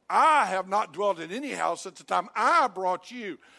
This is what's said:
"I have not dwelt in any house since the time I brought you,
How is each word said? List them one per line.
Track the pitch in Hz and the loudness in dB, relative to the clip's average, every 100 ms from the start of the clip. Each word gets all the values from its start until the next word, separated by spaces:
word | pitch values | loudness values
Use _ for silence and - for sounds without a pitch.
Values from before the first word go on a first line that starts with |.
| - | -2
"I | 190 294 302 214 | 2 4 4 2
have | 185 185 | 0 -2
not | 202 208 | -2 -2
dwelt | 151 202 175 | -2 -2 -2
in | 160 | -4
any | 202 285 | -8 -6
house | 185 165 170 | -2 -2 -2
since | 196 185 | -8 -14
the | |
time | - 185 180 - | -2 -2 -2 0
I | 240 339 262 | 2 4 2
brought | 185 185 180 - | 0 -2 -2 -6
you, | 247 214 147 _ | -12 -10 -12 _